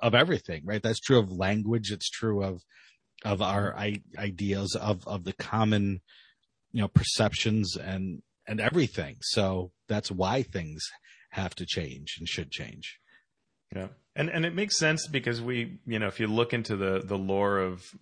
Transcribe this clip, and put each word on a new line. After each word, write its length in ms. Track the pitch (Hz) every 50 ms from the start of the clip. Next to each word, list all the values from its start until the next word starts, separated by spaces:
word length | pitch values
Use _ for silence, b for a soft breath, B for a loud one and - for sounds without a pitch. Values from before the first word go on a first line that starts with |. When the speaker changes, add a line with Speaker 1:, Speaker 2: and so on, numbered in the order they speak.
Speaker 1:
of 140 | 110 117 107
everything, 480 | 120 151 180 170 - - - 85 76 73
right? 160 | 92 107 104
That's 180 | - 113 110 -
true 180 | - - 135 120
of 120 | 104 92
language. 600 | 92 90 95 95 104 107 101 110 117 117 104 95
It's 180 | 104 92 - -
true 340 | - - 117 110 104 101 98
of, 180 | 95 92 87 - b b b b b b b _ _ _ - -
of 160 | 107 101 92
our 340 | 101 95 98 101 104 95 - -
I-, 240 | 104 104 104 101 - - - -
ideas 580 | 104 101 92 90 101 98 98 98 98 90 - -
of, 260 | - 107 101 90 -
of 200 | - 98 98 85
the 80 | 92 -
common, 640 | - - - 110 110 110 107 107 104 101 101 98 92 - b b b b b b b b b _ _ _ _
you 100 | - 117
know, 60 | 101 95
perceptions 880 | - - 117 - - - 113 101 - - - 110 107 110 101 87 -
and, 460 | 76 76 92 95 95 95 92 82 - - _ _ _ _ -
and 140 | 107 107
everything. 560 | 107 123 156 175 139 - - 101 80 69 - -
So 500 | - - - 110 98 95 95 92 90 90 - _ _ -
that's 200 | 107 104 - -
why 340 | 98 90 92 95 117 139 120
things 380 | - - 92 82 78 78 78 - - - b b b b b b b
have 220 | - 95 90 90 -
to 100 | - 90
change 500 | - - 95 82 67 65 65 73 - - -
and 80 | 82 -
should 220 | - - 80 67
change. 480 | - - 76 - 57 - - - - b b b b b b b _ _ _ _ _ _ _ _ -
Speaker 2:
Yeah. 140 | 95 92 104 - - _ _ _
And, 140 | 147 147 165
and 140 | - 165 160
it 100 | 170 165
makes 220 | 185 208 202 - -
sense 300 | 160 156 156 156 - -
because 340 | 147 135 117 120 120 117
we, 380 | 117 123 127 120 117 98 - - -
you 140 | 120 113 110
know, 80 | 107 95
if 120 | - -
you 80 | 113 107
look 260 | 107 113 120 117 123
into 220 | 117 110 - 107
the, 260 | 95 98 95 95 95 95
the 120 | 92 101 98
lore 420 | 95 95 98 98 101 101 101 98
of 260 | 92 92 92 90 - - - -